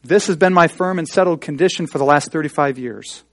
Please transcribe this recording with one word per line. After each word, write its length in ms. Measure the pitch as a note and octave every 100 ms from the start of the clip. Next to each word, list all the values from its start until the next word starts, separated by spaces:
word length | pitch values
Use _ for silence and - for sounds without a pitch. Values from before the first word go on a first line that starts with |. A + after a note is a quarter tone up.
This 240 | - G#3 G3+
has 80 | E3
been 180 | F#3
my 140 | F3 E3
firm 320 | - F#3 F#3
and 80 | D#3+
settled 340 | - F#3 E3
condition 460 | - C#3+ F3+ - D#3+
for 100 | C#3+
the 80 | C#3
last 260 | D3 -
thirty-five 460 | D#3+ D3 - C#3+ C3
years. 460 | B2 G#2+ - - _